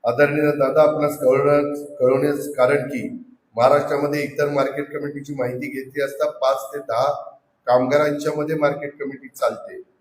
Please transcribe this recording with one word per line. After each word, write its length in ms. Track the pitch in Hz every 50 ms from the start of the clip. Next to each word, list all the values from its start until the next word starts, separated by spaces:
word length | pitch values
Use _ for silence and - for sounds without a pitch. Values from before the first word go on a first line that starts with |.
| -
आदरणीय 480 | 120 123 127 147 143 147 151 151 147
दादा, 300 | 143 147 139 131 135 156
आपणास 360 | 151 151 156 156 147 147 147
कळवण्यास, 800 | - - - 131 139 143 143 147 147 147 147 147 - - - - -
कळवण्यास 560 | 127 127 131 135 147 147 143 143 - - -
कारण 300 | - 127 123 143 143 139
की 360 | 139 139 123 104 - - - - - - _ _ _ _
महाराष्ट्रामध्ये 680 | 113 120 135 143 143 143 - 151 139 143 143 147 147 143
इतर 260 | 143 - - 147 143
मार्केट 480 | 143 139 135 135 - 143 147 - -
कमिटीची 360 | 151 147 143 147 143 143 143 147
माहिती 380 | 135 123 123 127 127 143 -
घेतली 300 | 131 131 131 131 131 143
असता 280 | 139 139 143 - 151 147
पाच 440 | - - 135 131 135 135 - - 156
ते 60 | 143
दहा 580 | - - 110 117 135 143 147 - - - - _ _ _ _ _ _
कामगारांच्या 680 | - 123 127 127 127 143 147 151 151 147 147 - 156 151
मध्ये 180 | 151 147 151 160
मार्केट 420 | 151 147 143 131 - 147 143 - _
कमिटी 280 | 143 135 135 131 135
चालते 540 | 127 _ - 131 117 107 101 - - 95 92 - _ _ _